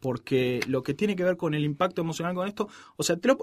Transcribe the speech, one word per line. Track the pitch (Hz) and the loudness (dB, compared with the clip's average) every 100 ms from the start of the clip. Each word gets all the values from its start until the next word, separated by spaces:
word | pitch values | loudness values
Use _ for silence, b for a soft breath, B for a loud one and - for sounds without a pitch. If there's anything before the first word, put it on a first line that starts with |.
porque | 131 120 - 131 127 123 113 | -4 -4 0 2 2 0 -2
lo | 131 | -2
que | 123 | -2
tiene | 143 208 | 0 0
que | 185 | 2
ver | 180 180 | 0 0
con | 170 | 0
el | 151 | 0
impacto | 147 143 180 185 | 0 0 0 0
emocional | 165 151 170 | -4 -2 -4
con | 180 190 | -2 -4
esto, | 202 208 b b - | -4 -6 b b -4
o | |
sea, | 156 175 | 0 2
te | 240 | 2
lo, | 262 | 2